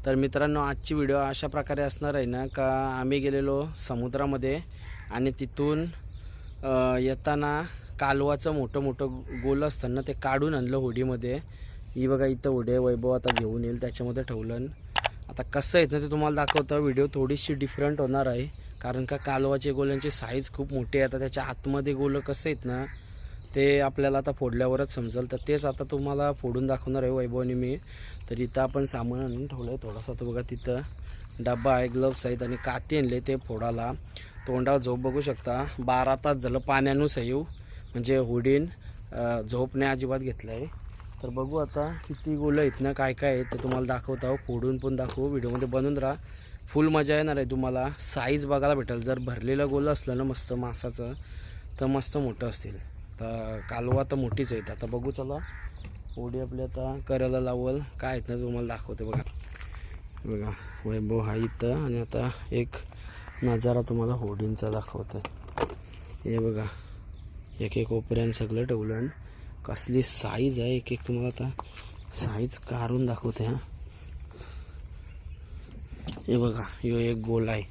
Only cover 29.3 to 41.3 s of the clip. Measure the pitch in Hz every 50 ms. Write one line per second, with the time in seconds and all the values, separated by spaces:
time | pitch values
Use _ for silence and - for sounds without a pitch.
29.3 | 120 123 139 139 135 127 120 117 127 135 - 113 104 110 110 - 120 113 123 120
30.3 | 117 120 120 - 123 120 - 127 123 127 147 - - - - - - - - -
31.3 | - - 117 123 123 117 117 139 131 123 127 123 120 127 131 135 131 - - 127
32.3 | 123 113 127 120 127 120 - 135 123 123 - - 151 151 135 123 120 127 123 -
33.3 | 135 135 - - 117 107 113 117 117 113 113 120 127 123 - - - - - -
34.3 | - - - - 127 127 127 139 139 139 123 127 123 123 127 131 127 143 143 143
35.3 | 120 - - 127 120 127 139 139 - - 123 123 127 127 127 131 135 131 - 151
36.3 | 143 135 123 127 123 131 127 - 139 135 135 139 139 139 147 147 - 135 117 120
37.3 | 127 139 170 - - - - - - - - - - 120 120 117 135 131 127 117
38.3 | 120 120 120 135 135 143 160 175 - - - - - - - - - - 120 117
39.3 | 120 117 110 110 120 123 131 131 - 135 139 139 135 123 135 127 131 135 131 131
40.3 | 117 - - 110 113 113 139 165 - - - - - - - - - - - 123